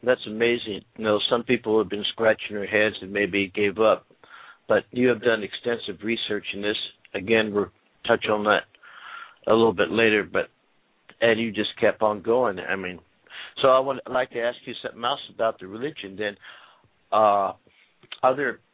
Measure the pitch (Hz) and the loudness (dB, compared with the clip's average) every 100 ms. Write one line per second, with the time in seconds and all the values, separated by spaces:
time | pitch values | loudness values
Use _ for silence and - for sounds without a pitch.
0 | 117 123 - 107 117 120 113 98 - - | 0 -2 -2 -2 0 0 -4 -10 -12 -6
1 | 110 107 - 120 117 123 113 107 98 101 | 0 0 2 -2 0 -2 2 0 0 -4
2 | 104 - 113 107 - 104 95 104 107 98 | -8 0 2 2 -2 -8 -2 0 0 -2
3 | 92 101 101 98 95 95 101 92 110 92 | -6 -2 0 0 -2 0 -2 2 4 2
4 | _ _ - - - - _ 107 - 123 | _ _ -20 -20 -20 -20 _ 0 0 0
5 | 127 117 120 110 98 - 123 117 - 90 | 2 2 0 0 -2 -8 -6 -6 -6 -10
6 | 104 117 - 104 - 98 101 110 - - | -4 -4 -4 -6 -6 -6 -4 -4 -6 -14
7 | _ 101 95 113 110 101 92 _ _ _ | _ -10 0 2 2 0 -2 _ _ _
8 | - 117 - 107 104 98 - _ - - | -2 0 0 0 2 2 0 _ -20 -20
9 | - - - _ - 113 113 92 98 107 | -18 -18 -20 _ 2 4 4 2 0 2
10 | 113 107 90 95 82 _ _ _ _ _ | 4 4 0 -4 -4 _ _ _ _ _
11 | _ - 117 110 117 101 107 - 107 95 | _ 0 2 2 0 -4 -6 0 0 2
12 | 107 104 92 120 123 95 92 98 92 90 | 0 -2 -2 0 0 -4 -6 -6 -6 -10
13 | _ _ _ - - - 135 131 135 131 | _ _ _ -18 -18 0 4 4 4 -4
14 | - 127 127 120 117 123 - 117 117 - | -4 -4 -2 -4 -4 -6 -12 -12 -12 -6
15 | 120 143 - 92 113 110 95 104 139 156 | -6 -6 -10 -4 -4 -2 -12 -10 -10 -10
16 | 98 98 104 104 - - - _ _ _ | -16 -8 -8 -8 -18 -20 -20 _ _ _
17 | _ 104 110 101 95 95 _ _ _ _ | _ 4 6 4 2 -4 _ _ _ _
18 | _ - 127 131 139 98 _ | _ 0 2 2 -2 -6 _